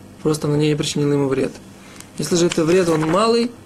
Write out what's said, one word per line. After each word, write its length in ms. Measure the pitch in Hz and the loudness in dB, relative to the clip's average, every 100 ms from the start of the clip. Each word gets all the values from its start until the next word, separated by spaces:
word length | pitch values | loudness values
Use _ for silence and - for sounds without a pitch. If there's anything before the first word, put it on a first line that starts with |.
| - - | -20 -6
просто 260 | 151 151 151 | -4 -2 0
она 100 | 147 | 0
не 180 | 151 147 | 0 0
причинила 380 | 151 - 143 | -2 -2 0
ему 140 | 143 139 | 0 0
вред. 240 | 131 - - - - - - - - | -2 -4 -6 -18 -20 -20 -20 -16 -10
Если 180 | 147 170 | -2 0
же 120 | 170 | 2
это 180 | 170 156 | 2 2
вред, 240 | 185 170 | 2 2
он 200 | 156 160 | 0 0
малый, 420 | 180 226 233 233 - | 2 2 2 -2 -8